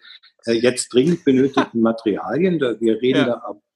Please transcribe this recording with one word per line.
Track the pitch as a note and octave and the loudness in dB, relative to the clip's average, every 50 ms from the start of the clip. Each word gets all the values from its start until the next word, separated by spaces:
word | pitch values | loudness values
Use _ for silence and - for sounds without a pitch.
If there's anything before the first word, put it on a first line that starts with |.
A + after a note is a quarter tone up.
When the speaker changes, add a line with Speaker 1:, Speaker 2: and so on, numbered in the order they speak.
| _ - - - _ - _ _ _ | _ -20 -20 -20 _ -20 _ _ _
Speaker 1:
äh, | A2+ | -2
jetzt | A#2 A2+ A#2 B2 B2+ - - - - | -2 2 2 0 0 0 -8 0 2
dringend | B2 C3 E3 F3 E3+ - | 2 2 4 0 0 2
benötigten | - C3 B2+ C3+ C3+ C3+ - D#4+ - - A#2 | 2 2 4 2 2 0 -2 -2 -2 -2 -2
<laughs> | |
Materialien. | A2 A2+ A2+ - - A2 F#2+ E2+ - - C#3 D3 F3+ F#3+ F3 D#3+ | 0 0 -2 -2 -2 -4 -4 -2 -4 -6 -4 -2 0 0 0 0
Da, | C#3+ B2 A2 G#2 | -2 -4 -4 -2
wir | A#2 A2+ A2+ A2 | 0 0 0 0
reden | A#2+ B2+ C3+ D3+ | 0 0 0 2
Speaker 2:
Ja. | D3 | 0
Speaker 1:
da | B2 A#2 A2+ | 0 -2 -6
ab, | - G#2 G2+ - _ _ _ | -8 -14 -16 -16 _ _ _